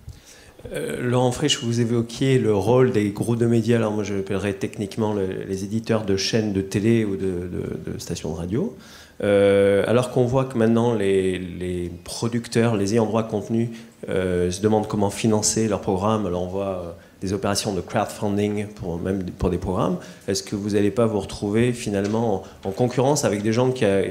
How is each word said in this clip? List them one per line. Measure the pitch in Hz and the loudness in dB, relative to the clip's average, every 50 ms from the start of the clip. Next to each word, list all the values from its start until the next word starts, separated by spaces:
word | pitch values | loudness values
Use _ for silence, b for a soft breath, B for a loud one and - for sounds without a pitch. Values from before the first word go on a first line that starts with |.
| - - B B B B B B B B B B - - | -20 -20 B B B B B B B B B B -14 -10
Euh, | - - - - - - | -8 -8 -6 -6 -6 -4
Laurent | 127 123 120 127 127 123 | -2 0 2 4 4 2
Frisch, | - - 156 143 - - | 2 2 0 0 0 0
vous | 123 117 117 117 | -2 -2 0 0
évoquiez | 120 113 120 117 113 117 - - 139 135 131 127 | 0 2 2 0 -2 -2 -2 0 2 4 4 4
le | 110 110 107 | 4 4 2
rôle | 98 92 110 123 127 131 123 | 2 4 4 6 6 6 4
des | 107 107 104 101 | 4 2 2 0
groupes | 98 - 98 107 120 113 | 0 -2 0 0 2 2
de | 120 | 2
médias, | 117 120 117 107 113 117 | 4 4 4 4 4 2
alors | 117 110 107 | 2 2 0
moi | 104 107 | -2 -2
je | 101 98 101 | -4 -2 -2
l'appellerais | 98 95 92 101 90 92 104 98 | -4 -2 -2 -2 -2 -2 -2 -2
techniquement | - - 104 - - 104 95 - - 110 107 | -2 -6 -6 -6 -6 -6 -6 -2 -2 -2 0
le, | 107 101 95 92 98 107 107 | 0 -2 -2 -2 -4 -6 -6
les | 104 95 95 | -6 -6 -4
éditeurs | 101 98 107 113 113 - 113 107 104 | -4 -4 -4 -4 0 0 0 0 2
de | 101 98 | 0 0
chaînes | 98 - - - 113 107 107 | 0 0 0 0 0 0 2
de | 98 95 | 0 0
télé | 95 - - 107 98 113 117 113 110 | -2 0 0 0 2 4 4 2 2
ou | 101 98 | 0 -2
de, | 95 95 95 92 87 90 90 87 87 92 - - 85 85 | -2 -2 -2 -4 -4 -6 -6 -6 -6 -6 -6 -6 -8 -8
de, | 85 | -8
de | 87 - | -8 -8
stations | - - 85 - - 80 | -8 -8 -8 -8 -6 -6
de | 82 | -6
radio, | 82 85 87 98 131 190 247 - B B B B B B B B B | -6 -4 -4 -2 -2 -2 -4 -6 B B B B B B B B B
euh, | 104 101 101 101 101 101 98 98 98 98 101 98 92 | 0 4 4 6 6 6 6 6 6 6 4 4 4
alors | - 110 123 120 - | 4 2 2 2 2
qu'on | - 135 123 | 2 2 2
voit | 113 127 135 127 | 2 2 0 0
que | 131 - 113 | 0 0 2
maintenant | 113 113 113 113 120 120 | 4 4 4 4 4 2
les, | 117 104 98 98 98 95 95 95 92 90 | 2 2 2 2 4 4 2 2 0 -2
les | 92 90 85 87 90 90 90 90 87 85 87 87 | -4 -8 -8 -6 -4 -4 -4 -4 -4 -6 -8 -10
producteurs, | - - - - - 117 117 120 117 - - 117 113 113 110 | -14 -12 -8 -4 -4 -2 -2 -4 -4 -2 0 2 2 2 2
les | 98 98 98 110 | 0 0 2 2
ayants | 117 110 | 2 2
droit | 104 104 113 | 2 2 0
de | 110 113 | -2 -2
contenu, | 110 104 98 - 113 113 117 117 117 B B B B B - - | -4 -4 -4 -2 0 0 0 -2 -4 B B B B B -8 -4
euh, | - 95 92 92 90 90 90 90 | -2 0 0 0 0 0 0 0
se | 90 95 | 0 0
demandent | 101 107 110 107 107 - | 2 2 2 2 0 0
comment | - 104 101 101 | 0 0 0 0
financer | 101 - - 113 107 104 104 - - 110 113 110 | 0 0 0 2 2 2 2 0 0 0 0 0
leurs | 101 90 | 0 -2
programmes, | - - 95 90 98 107 110 107 104 | -2 -2 -2 0 2 2 0 0 0
alors | 90 87 90 | -2 -2 -4
on | 90 90 | -4 -4
voit, | 92 98 98 | -4 -4 -4
euh, | 98 95 90 87 85 85 - B B B B | -4 -6 -6 -8 -10 -12 -16 B B B B
des | - 92 | -4 -4
opérations | 104 95 110 101 101 - - 113 | -4 -2 -2 -2 -2 -2 -2 -2
de | 98 90 | -4 -4
crowdfunding | 85 - - 117 101 - - - 110 104 101 104 104 104 104 104 104 | -4 -4 -2 -2 -2 -2 -4 -6 -4 -2 0 0 0 0 0 -2 -6
pour, | 101 - - 98 90 82 85 | -8 -8 -10 -6 -6 -6 -4
même | 87 92 98 101 90 | -2 -2 -2 -2 -4
pour | 87 87 - - 90 | -6 -6 -2 -2 0
des | 90 85 | 0 -2
programmes. | - 101 92 101 151 - 180 170 B B B B B | -2 -4 -2 -2 -2 -2 -2 -4 B B B B B
Est-ce | - 104 - | -6 -4 -4
que | - - 110 | -6 -6 -6
vous | 101 101 104 | -6 -4 0
n'allez | 101 104 101 104 | 0 2 2 2
pas | 98 120 117 | 2 2 0
vous | 110 107 101 | 2 0 -2
retrouver | 92 - - - 110 104 101 113 120 127 | -4 -6 -8 -6 -4 0 2 2 2 2
finalement | 120 117 - 110 101 98 98 101 107 113 117 117 98 95 B B B B B | 0 -2 -4 -4 -2 -2 0 0 0 0 0 0 -2 -2 B B B B B
en, | 95 | -6
en | |
concurrence | 95 - 123 120 - 135 123 139 151 143 - | -2 0 0 0 2 2 2 2 2 2 2
avec | 107 101 104 | 0 0 0
des | 104 113 110 | 0 0 2
gens | 120 127 127 | 2 2 0
qui, | 127 127 113 | 0 2 2
a, | 101 98 98 95 98 | 2 2 2 0 -2